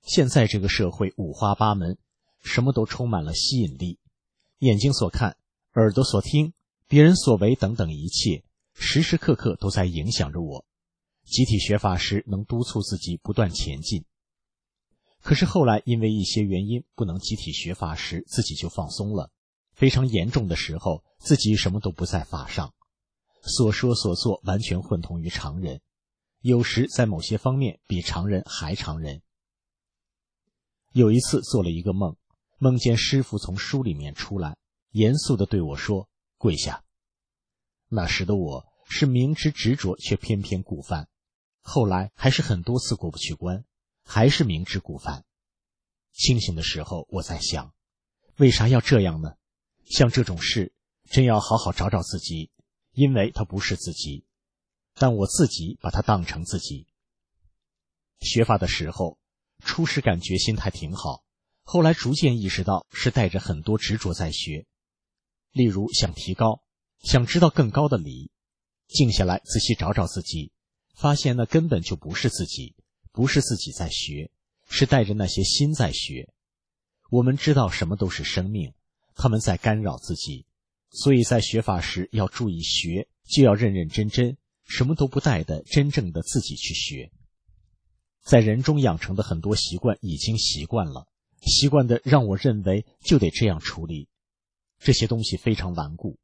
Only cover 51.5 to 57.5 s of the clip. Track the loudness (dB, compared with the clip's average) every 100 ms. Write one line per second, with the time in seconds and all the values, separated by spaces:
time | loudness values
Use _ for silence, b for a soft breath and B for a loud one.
51.5 | 0 0 -2 -2 -2 -4 -8 -8 -8 -10
52.5 | _ _ _ _ 2 4 4 0 -2 -4
53.5 | -4 -4 -6 -6 -10 -10 -12 _ _ _
54.5 | _ _ _ _ 0 2 2 0 2 2
55.5 | 2 -8 -8 -4 -2 0 0 0 -8 -6
56.5 | -6 -8 -14 -16 _ _ _ _ _ _